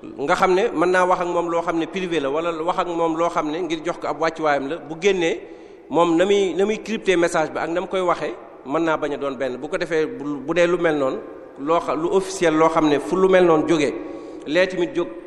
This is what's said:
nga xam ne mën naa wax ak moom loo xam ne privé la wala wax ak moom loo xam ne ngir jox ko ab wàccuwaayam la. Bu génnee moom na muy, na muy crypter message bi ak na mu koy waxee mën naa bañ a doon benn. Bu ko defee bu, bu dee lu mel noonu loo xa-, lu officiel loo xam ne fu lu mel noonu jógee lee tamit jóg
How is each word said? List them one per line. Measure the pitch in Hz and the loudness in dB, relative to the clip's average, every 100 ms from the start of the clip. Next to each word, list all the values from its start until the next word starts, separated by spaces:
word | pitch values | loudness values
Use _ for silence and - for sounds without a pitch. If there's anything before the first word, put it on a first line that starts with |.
nga | - - 143 175 | -16 -8 -2 2
xam | 185 | 4
ne | 185 226 | 4 2
mën | - 175 | 0 2
naa | 185 180 | 2 2
wax | 180 | 2
ak | 175 | 0
moom | 170 170 | -2 -2
loo | 170 | -2
xam | 170 165 | -2 -2
ne | 160 | -4
privé | 190 185 165 | -4 -4 -2
la | 135 | -2
wala | 147 170 165 | -2 -4 -4
wax | 165 180 | -2 -2
ak | 175 | -2
moom | 170 165 160 | 0 0 2
loo | 170 | 0
xam | 165 156 | 0 -2
ne | 156 | -4
ngir | 175 165 151 | -4 -4 -4
jox | 165 | -6
ko | 135 | -6
ab | 147 | -2
wàccuwaayam | 160 160 151 143 135 | -2 0 0 0 -2
la. | 165 | -8
Bu | 139 160 | -8 0
génnee | 190 190 165 165 - - - - - | 2 2 0 -2 -8 -18 -20 -20 -4
moom | 143 170 165 | 2 4 4
na | 190 | 4
muy, | 202 190 | 4 2
na | 160 202 | 0 -2
muy | 214 | -2
crypter | - 220 - 180 | -4 -4 0 2
message | 170 170 156 | 2 0 -2
bi | - | -4
ak | 160 | -4
na | 170 | -4
mu | 165 | -2
koy | 190 | -2
waxee | 180 165 156 - - - 127 | 0 0 -2 -8 -16 -18 -4
mën | 151 | -2
naa | 165 151 | 0 0
bañ | 151 | -2
a | 139 | -4
doon | 139 127 | -4 -4
benn. | 131 123 | -6 -6
Bu | 151 | -6
ko | 175 | -4
defee | 170 160 156 | -2 0 -2
bu, | 156 143 143 131 | -4 -8 -8 -2
bu | |
dee | 165 175 | 2 2
lu | 175 | 4
mel | 165 151 | 2 2
noonu | 131 156 - - - - | 0 -2 -10 -16 -18 -10
loo | 143 165 | 0 0
xa-, | - 143 | 0 -2
lu | 165 | 0
officiel | 190 185 - 170 156 | 0 0 0 2 4
loo | 160 | 4
xam | 160 156 | 4 4
ne | 143 | 2
fu | - 180 | 0 2
lu | 190 | 6
mel | 185 175 | 6 6
noonu | 156 147 | 4 4
jógee | 165 139 - - - - - - | 2 2 -2 -10 -14 -14 -14 -2
lee | 160 185 | 0 2
tamit | 185 170 143 | 0 -4 -2
jóg | 170 - | -6 -8